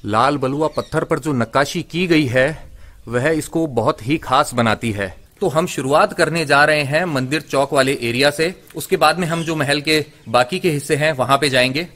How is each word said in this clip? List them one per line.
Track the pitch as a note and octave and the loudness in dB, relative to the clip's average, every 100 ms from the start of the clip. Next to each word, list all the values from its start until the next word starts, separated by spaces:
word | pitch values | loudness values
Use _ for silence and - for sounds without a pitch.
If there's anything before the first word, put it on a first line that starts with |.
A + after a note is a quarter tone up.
लाल | G#2 G#2+ C3 D3 | 0 2 2 2
बलुआ | C3 C#3+ D#3 | -2 -2 -2
पत्थर | - - D#3 | -2 -4 -4
पर | - D#3 | -2 -2
जो | D3+ | -2
नक्काशी | C3 A2+ C3+ C#3+ F3+ | -2 0 0 0 -4
की | - D#3+ F3+ | -6 -4 2
गई | D#3+ C#3 | 2 2
है, | B2+ C3+ D#3 - - - - A2 | 2 0 -2 -16 -20 -20 -18 -4
वह | A#2+ D3 | 0 0
इसको | D#3+ - E3+ D#3+ | 0 -2 -2 -2
बहुत | A#2 A2+ D#3 A2 | 0 -2 -2 -4
ही | D#3+ | -4
खास | - C3 D3+ | 2 0 2
बनाती | B2 A2+ G#2 A#2 | 0 0 0 -4
है। | G#2 F#2+ - - _ | -4 -6 -8 -20 _
तो | F#3 | -2
हम | C#3+ F3 | 0 -2
शुरुआत | - C3 D3+ G3 | -4 0 2 2
करने | F3 E3 E3 | 2 0 0
जा | C#3+ C#3+ | 2 4
रहे | D3+ D3+ | 4 0
हैं | C3+ D3+ | 0 0
मंदिर | F3+ C3+ B2+ D#3 | 0 -2 -2 -4
चौक | - C#3 C#3 | -2 -2 2
वाले | C#3+ C3 C#3 | 2 2 0
एरिया | A#2 A#2+ C#3+ | -2 2 0
से, | C#3+ D#3+ F#3 - D#3+ | 2 -4 -4 -14 -12
उसके | - F#3 | -4 2
बाद | D#3 D#3+ | 2 2
में | E3+ | -2
हम | E3 | -2
जो | D#3+ D#3 | -4 -2
महल | C#3 D3 | 0 0
के | D3 D#3 C#3+ - - | 0 0 -2 -14 -2
बाकी | A#2+ B2 F#3 | 0 0 0
के | F#3 | -2
हिस्से | D3 - D3 | -2 -2 0
हैं, | D3+ | 0
वहां | C3+ A#2+ C#3 | 0 2 2
पे | D3 | 4
जाएंगे। | C3 B2+ C3+ F3 | 2 2 -2 -6